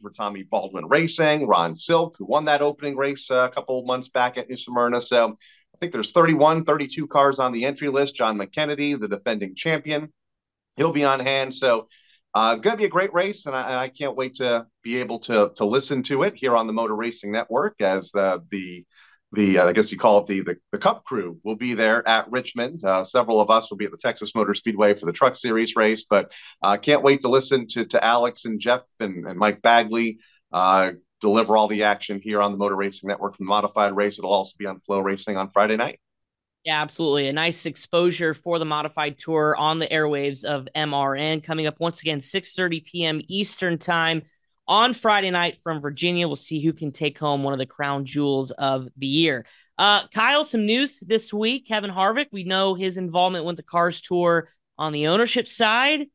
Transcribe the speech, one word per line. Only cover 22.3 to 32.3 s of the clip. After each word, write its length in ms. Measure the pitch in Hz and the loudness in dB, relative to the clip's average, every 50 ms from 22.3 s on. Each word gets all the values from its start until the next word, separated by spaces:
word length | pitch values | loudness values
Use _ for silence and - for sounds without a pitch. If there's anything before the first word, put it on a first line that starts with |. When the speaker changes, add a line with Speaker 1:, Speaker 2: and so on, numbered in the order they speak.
Speaker 1:
Richmond. 540 | 117 127 123 - - 123 117 131 165 - 101 | -4 -6 -6 -4 -6 -6 -6 -6 -6 -4 0
Uh, 200 | 98 95 92 92 | 0 0 0 0
several 340 | - - 127 123 113 113 107 | 0 0 0 2 4 4 4
of 120 | 104 - | 4 6
us 200 | 110 110 113 - | 4 2 2 -2
will 60 | 104 | -8
be 80 | 98 107 | -8 -8
at 60 | 98 | -8
the 80 | - - | -8 -4
Texas 360 | - 120 110 - 104 104 - | -4 -4 -4 -4 -10 -6 -2
Motor 200 | 113 104 101 104 | -2 0 0 -2
Speedway 400 | - - 117 107 98 107 104 104 | -2 -2 -4 0 2 4 4 4
for 100 | 104 - | 2 -2
the 80 | 85 | -6
Truck 240 | 85 - 139 123 - | 0 2 2 2 2
Series 400 | - - 120 110 113 110 110 - | 0 -4 -2 0 0 0 0 0
race, 300 | 117 110 107 110 107 - _ | 2 2 2 2 0 -2 _
but, 240 | 104 98 90 - - - - - - _ | 2 2 2 0 -12 -20 -20 -20 -10 _
uh, 160 | - 98 104 104 | 0 0 0 2
can't 240 | - 147 147 - | 2 2 2 6
wait 180 | - 139 139 139 | 6 6 4 4
to 80 | - 123 | 2 2
listen 380 | 127 135 131 - 135 131 117 107 | 2 2 2 2 0 0 0 -4
to, 160 | - 117 110 | -6 -6 -4
to 180 | - - - | 0 0 2
Alex 440 | - 113 120 120 120 123 120 - - | 2 4 4 4 2 0 -2 -6 -10
and 120 | 117 110 107 | -8 -8 -4
Jeff 220 | - 120 123 127 - _ _ _ | 0 0 0 0 -2 _ _ _
and, 280 | 113 98 95 87 87 | -8 -8 -6 -8 -10
and 120 | 85 87 90 | -10 -2 0
Mike 220 | 104 104 101 - | 0 0 0 2
Bagley, 580 | - 117 117 117 113 104 110 117 117 113 110 113 _ _ _ _ _ _ | 4 6 6 6 4 2 0 -2 -2 -2 -4 -8 _ _ _ _ _ _
uh, 400 | - 87 92 92 95 95 95 92 90 - _ _ _ _ | 0 2 4 4 6 4 4 2 -2 -10 _ _ _ _
deliver 340 | - 104 101 113 110 101 107 | 0 2 2 2 4 4 4
all 120 | 110 107 107 | 4 4 2
the 140 | 107 104 | 0 0
action 360 | 107 104 101 101 - - 101 98 | 0 0 0 0 -4 -8 -10 -8
here 220 | 101 107 | -6 -4